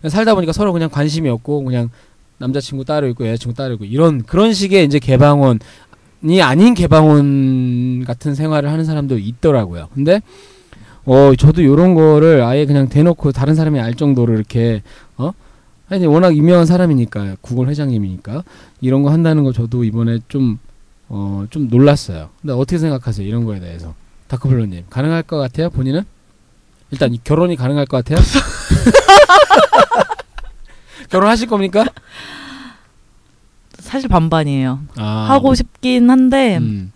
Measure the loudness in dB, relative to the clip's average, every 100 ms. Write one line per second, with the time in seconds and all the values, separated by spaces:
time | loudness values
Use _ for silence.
0 | -4 -2 2 0 0 -2 -2 -2 -4 -2
1 | -4 -2 -4 -4 -4 -6 -4 -4 -6 -10
2 | _ _ _ _ -6 -6 -6 -12 -6 -4
3 | -4 -4 -6 -6 -8 -10 -8 -8 -6 0
4 | 0 0 -4 0 0 0 0 2 2 0
5 | 0 2 4 4 2 0 -4 -20 _ _
6 | _ _ -2 2 2 4 4 4 2 4
7 | 6 4 4 0 0 -2 -2 -2 -4 -6
8 | -8 -8 -8 -6 -2 -2 -2 -4 -4 -4
9 | -4 -4 -4 -2 0 0 -2 -8 -12 -6
10 | 0 0 -2 -20 -20 _ _ -20 -20 -14
11 | 2 6 6 6 4 4 4 4 4 4
12 | 4 6 6 4 2 0 0 0 0 2
13 | 2 2 -2 -2 0 0 0 -2 -4 -2
14 | 0 0 0 -2 -2 -2 -2 -4 -8 -20
15 | _ -10 -10 -10 _ _ _ _ _ -2
16 | 2 4 4 4 4 4 4 2 2 0
17 | -2 -6 -10 -12 -8 -6 -4 -4 -4 -4
18 | -6 -10 -12 -12 -14 -20 -20 _ -2 0
19 | 0 0 0 0 0 -2 -4 -4 -4 -2
20 | -4 -4 -6 -4 -4 -4 -12 -20 _ _
21 | _ -10 -8 -8 -10 -8 -2 4 4 2
22 | -4 -14 -14 _ -8 -6 -4 -2 -4 -4
23 | -6 -8 -6 -6 -6 -8 -12 -16 -16 -18
24 | -20 _ _ -8 -2 -2 -2 -10 -12 -8
25 | -4 -4 -6 -6 -6 -6 -6 -4 -4 -4
26 | -6 _ _ _ _ _ _ _ _ -4
27 | -4 -4 -4 0 0 -2 -4 -4 -2 -4
28 | -2 2 2 2 -4 -12 -4 0 4 4
29 | 6 6 8 6 6 4 4 2 2 0
30 | -2 -6 -14 -18 -18 -18 -20 -20 _ -20
31 | -4 0 2 0 -2 -4 -2 0 -2 -4
32 | _ -20 -20 -20 -20 -20 -20 -20 _ _
33 | _ _ _ _ _ _ _ -20 -10 -8
34 | 0 0 2 -2 -2 -2 -4 -6 -10 -10
35 | -6 -4 0 0 2 0 -4 _ -2 2
36 | 4 4 2 2 0 0 -2 -6 -10